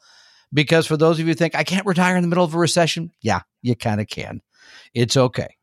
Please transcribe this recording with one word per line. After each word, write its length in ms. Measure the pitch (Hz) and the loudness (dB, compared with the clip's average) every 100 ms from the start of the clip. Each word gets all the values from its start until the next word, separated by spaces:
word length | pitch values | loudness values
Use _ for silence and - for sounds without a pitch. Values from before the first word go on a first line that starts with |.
| _ _ _ _ _ | _ _ _ _ _
because 340 | 135 147 165 156 | -2 2 2 2
for 100 | 156 | 2
those 220 | 160 160 | 2 2
of 80 | 165 | 0
you 40 | |
who 20 | |
think, 200 | 160 165 | 0 0
"I 100 | 147 | -2
can't 220 | 156 185 202 | -2 -2 -2
retire 300 | 175 180 180 | 0 0 2
in 60 | |
the 60 | 175 | 0
middle 160 | 175 | 0
of 100 | 175 | 0
a 40 | 160 | 0
recession," 520 | 170 - 165 170 165 - | 0 2 0 -2 -10 -8
yeah, 180 | 110 90 - _ | -4 -4 -4 _
you 120 | 120 | -4
kinda 300 | 117 117 104 | -2 -2 -2
can. 380 | 104 - 58 107 - _ - - - | -4 -8 -12 -12 -18 _ -20 -20 -8
It's 220 | 120 110 139 | -2 0 2
okay. 380 | 127 - - - | 2 0 -8 -10